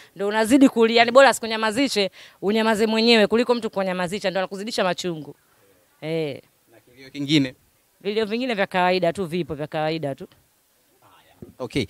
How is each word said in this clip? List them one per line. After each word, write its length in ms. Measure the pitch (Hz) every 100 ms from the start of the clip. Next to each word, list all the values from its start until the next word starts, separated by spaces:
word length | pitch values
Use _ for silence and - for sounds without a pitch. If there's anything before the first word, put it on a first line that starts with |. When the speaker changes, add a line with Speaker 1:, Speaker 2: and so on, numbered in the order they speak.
| - 165
Speaker 1:
ndo 120 | 202
unazidi 400 | 214 220 277 269
kulia. 280 | 240 226 233
Yaani 120 | 240
bora 180 | 247 262
asikunyamazishe, 800 | 220 226 220 220 214 277 208 190 - - _
unyamaze 440 | 185 220 220 208 220
mwenyewe 400 | 220 233 233 202
kuliko 280 | 226 247
mtu 160 | 240 214
kunyamazisha, 600 | 196 190 185 180 196 196
ndo 100 | 180
anakuzidisha 440 | 185 190 208 240
machungu. 500 | 190 175 180 160 143 - _ _ _ _ _ _
Eh. 420 | 156 165 151 127 - _ _
Speaker 2:
Na 80 | -
kilio 300 | _ 123 135
kingine? 440 | 143 143 156 135 - _ _ _ _
Speaker 1:
Vilio 240 | 190 214 214
vingine 280 | 226 262
vya 120 | 208 190
kawaida 460 | 185 180 185 170
tu 140 | 170 175
vipo, 280 | 175 160
vya 120 | 143 151
kawaida 480 | 160 156 160 143
tu. 120 | 135 185 _ _ _ _ _ _ _ _ _ _ _ - -
Speaker 2:
Okay. 280 | 127 139